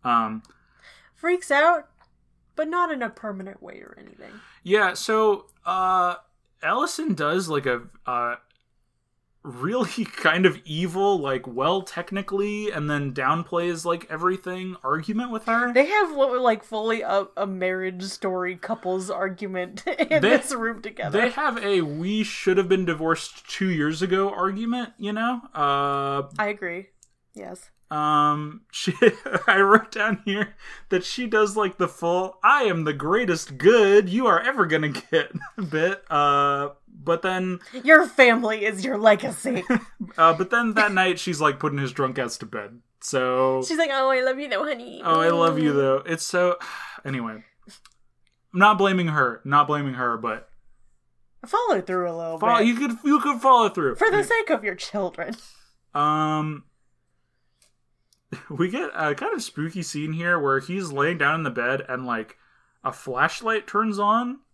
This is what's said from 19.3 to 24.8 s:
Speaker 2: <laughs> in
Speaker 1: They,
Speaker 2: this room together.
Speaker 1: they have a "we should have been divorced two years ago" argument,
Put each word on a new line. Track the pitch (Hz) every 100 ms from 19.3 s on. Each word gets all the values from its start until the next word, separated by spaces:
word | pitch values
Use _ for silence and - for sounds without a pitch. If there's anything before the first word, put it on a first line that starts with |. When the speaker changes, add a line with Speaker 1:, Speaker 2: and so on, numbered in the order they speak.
| 185 202 185 180 202 -
Speaker 2:
<laughs> |
in | 311 330
Speaker 1:
They, | 311
Speaker 2:
this | 202 254 -
room | 254 226 233
together. | 214 - 104 202
Speaker 1:
they | 240
have | 240 294 233
a | 202 196
"we | 156 147 175 214
should | 208 - - 185
have | 180
been | 190
divorced | 175 156 160 165 - - -
two | - 190
years | 165 147 156
ago" | 185 190 196
argument, | - 190 196 226 247